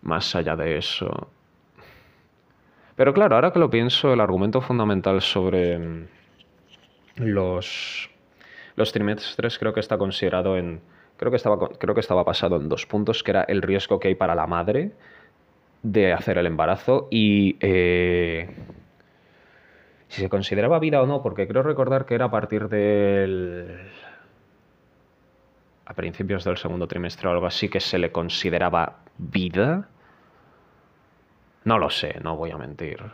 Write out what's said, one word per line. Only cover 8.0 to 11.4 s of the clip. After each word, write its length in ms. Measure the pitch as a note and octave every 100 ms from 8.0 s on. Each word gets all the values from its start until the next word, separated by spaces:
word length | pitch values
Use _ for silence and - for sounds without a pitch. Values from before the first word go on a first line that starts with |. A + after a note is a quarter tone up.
| - _ _ _ - - - -
los 160 | G#2+
trimestres 680 | A2 G#2 G#2+ - - A#2 -
creo 140 | A2
que 80 | G#2+
está 180 | G#2 G#2+
considerado 580 | G2 F#2 F#2 F#2 F#2 F#2
en, 240 | F2 E2 - - _ -
creo 140 | -
que 60 |
estaba 220 | A#2+